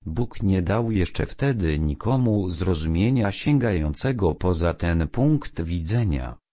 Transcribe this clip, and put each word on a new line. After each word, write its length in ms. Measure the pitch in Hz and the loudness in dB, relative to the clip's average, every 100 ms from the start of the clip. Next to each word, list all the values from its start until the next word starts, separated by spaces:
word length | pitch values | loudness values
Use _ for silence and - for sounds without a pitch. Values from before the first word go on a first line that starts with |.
| - | -8
Bóg 360 | 80 - - | -4 -4 -2
nie 200 | 101 95 | 2 2
dał 280 | 90 107 117 | 2 0 0
jeszcze 360 | 104 87 - - | 0 0 -2 -4
wtedy 520 | - 139 120 82 76 | -2 -2 0 0 0
nikomu 720 | 76 71 107 131 123 104 92 | 0 -2 0 0 2 2 0
zrozumienia 800 | 85 92 85 80 82 107 131 101 | -2 0 0 0 2 2 2 0
sięgającego 1000 | 95 151 143 117 90 76 73 131 127 90 | 0 2 2 2 0 -2 -2 -2 0 0
poza 400 | 76 92 85 85 | 2 0 2 0
ten 340 | 82 87 82 80 | 0 0 0 0
punkt 540 | - 143 151 - - | 0 2 2 -2 -6
widzenia, 760 | 82 87 80 117 107 69 62 58 _ | -4 -2 0 0 0 -2 -4 -12 _